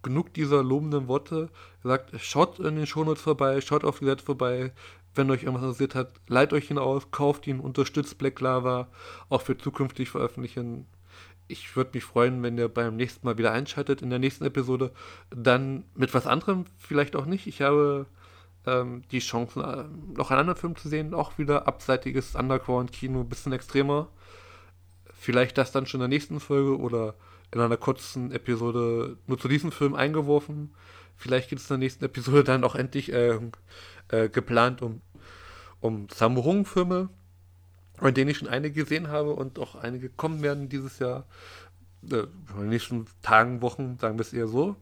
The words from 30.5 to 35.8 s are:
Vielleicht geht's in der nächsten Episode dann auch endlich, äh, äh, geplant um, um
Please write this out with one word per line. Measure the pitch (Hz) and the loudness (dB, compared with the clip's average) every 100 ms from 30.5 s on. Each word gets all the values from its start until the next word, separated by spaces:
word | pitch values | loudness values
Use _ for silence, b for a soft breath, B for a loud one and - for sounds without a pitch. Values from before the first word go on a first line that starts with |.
| 151 147 B B B B | -10 -12 B B B B
Vielleicht | - 123 127 127 | -14 0 0 0
geht's | 139 | -10
in | - | -4
der | 135 | -2
nächsten | 131 - | -2 -2
Episode | 131 - 120 143 | -6 -4 6 6
dann | 135 131 | 8 4
auch | 123 | 2
endlich, | 139 131 143 - | 0 -4 -4 -2
äh, | 123 120 113 117 - - B B B - | 2 4 2 -4 -12 -20 B B B -2
äh, | 113 110 | 0 2
geplant | - - 117 123 123 | 0 2 4 4 2
um, | 120 110 - - B B B B B | -6 -8 -14 -20 B B B B B
um | B | B